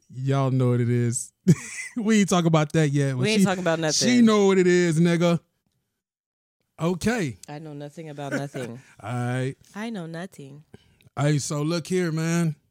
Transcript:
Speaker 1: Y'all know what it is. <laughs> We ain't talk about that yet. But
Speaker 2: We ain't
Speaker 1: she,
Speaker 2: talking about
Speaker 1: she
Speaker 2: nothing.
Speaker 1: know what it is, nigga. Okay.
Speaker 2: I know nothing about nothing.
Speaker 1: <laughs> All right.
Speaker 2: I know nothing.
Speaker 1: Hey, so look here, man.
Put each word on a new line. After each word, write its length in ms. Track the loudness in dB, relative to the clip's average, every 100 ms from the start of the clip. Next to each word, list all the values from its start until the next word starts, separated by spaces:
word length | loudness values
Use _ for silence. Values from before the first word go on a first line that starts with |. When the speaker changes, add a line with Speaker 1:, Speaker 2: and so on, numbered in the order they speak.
| _
Speaker 1:
Y'all 400 | -8 -2 0 0
know 200 | 2 2
what 100 | 2
it 80 | 0
is. 420 | 0 0 -4 -8 _ 2
<laughs> 80 | 2 0 -14 -10 -4
We 220 | 2 4
ain't 100 | 4
talk 160 | 2 4
about 260 | 2 2
that 160 | 2 2
yet. 240 | 2 0 0
But 20 |
Speaker 2:
We 40 | 0
ain't 80 | 2
Speaker 1:
she, 40 |
Speaker 2:
talking 160 | 2 2
about 160 | 0 0
Speaker 1:
she 40 |
Speaker 2:
nothing. 420 | 0 0 2 6
Speaker 1:
know 220 | 6 6 4
what 100 | 4
it 100 | 4
is, 320 | 4 2 2
nigga. 400 | 2 2 2 0 -4 _ _ _ _ _ _ _ _ _ _ _ _ -6
Okay. 560 | -4 -2 -2 -2 -4 -6 -14
Speaker 2:
I 80 | -14
know 160 | -14
nothing 340 | -14 -14 -14 -14
about 240 | -12 -8
nothing. 480 | -6 -8 -10 -12 -14 -20
Speaker 1:
<laughs> 100 | -16
All 100 | -10
right. 440 | -6 -4 -4 -6 -10 _
Speaker 2:
I 160 | -12 -10
know 160 | -10 -10
nothing. 580 | -12 -14 -16 -20 -20 -20 -20 _ _ _ -4
Speaker 1:
Hey, 180 | 0 0
so 220 | -2 -4
look 260 | -4 -4 -4
here, 240 | -2 -2
man. 440 | -2 -2 0 -2 -4 _